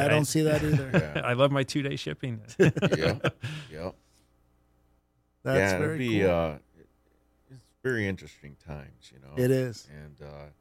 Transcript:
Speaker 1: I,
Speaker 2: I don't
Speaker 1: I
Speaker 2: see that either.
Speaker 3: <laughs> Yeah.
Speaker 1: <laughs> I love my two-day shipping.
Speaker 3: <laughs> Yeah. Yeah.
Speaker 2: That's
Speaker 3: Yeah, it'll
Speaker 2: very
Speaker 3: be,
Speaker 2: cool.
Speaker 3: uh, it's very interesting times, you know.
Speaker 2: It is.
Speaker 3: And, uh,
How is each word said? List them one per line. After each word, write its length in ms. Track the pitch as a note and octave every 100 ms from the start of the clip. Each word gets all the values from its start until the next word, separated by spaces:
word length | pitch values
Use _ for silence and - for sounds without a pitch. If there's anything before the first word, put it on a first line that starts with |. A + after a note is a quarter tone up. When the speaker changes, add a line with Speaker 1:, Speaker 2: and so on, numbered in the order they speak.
Speaker 1:
I, 40 | C#3+
Speaker 2:
I 20 |
don't 140 | D3+
Speaker 1:
I 20 |
Speaker 2:
see 180 | C#3+ D#3
that 200 | D#3 D3+
either. 260 | D3+ D3+ C3+
Speaker 3:
<laughs> 200 | - D3+ D3
Yeah. 60 |
Speaker 1:
<laughs> 40 | B2+
I 80 |
love 180 | A#2+ C#3
my 120 | C#3
two-day 340 | C3+ D3+ C#3 C#3+
shipping. 420 | - D3+ C3 A2+ A2
Speaker 3:
<laughs> 80 | -
Yeah. 140 | F3 - F#3+ - D#2+ A#2 - - B2 D#3 D3
Yeah. 200 | D#2 F2+ - _ _ _ _ _ _ _ _ _ _ _ _ _ _
Speaker 2:
That's 140 | C3 C3
Speaker 3:
Yeah, 180 | G2 F#2
it'll 40 | -
Speaker 2:
very 100 | D#3
Speaker 3:
be, 220 | B2 G#2+
Speaker 2:
cool. 80 | F#2+
Speaker 3:
uh, 280 | E2+ D#2+ D2 - _ - _ _ _ _ _ _
it's 120 | C3 _ _
very 240 | B2+ A#2+ G2+
interesting 480 | F#2+ D2+ - C#2+ C#2+ -
times, 460 | D2 C#2 - -
you 80 | C2
know. 140 | C2+ D2
Speaker 2:
It 80 | B2+
is. 360 | C3 B2+ G#2 -
Speaker 3:
And, 240 | D2 D2+ C#2+ D2
uh, 180 | D2 D2 D2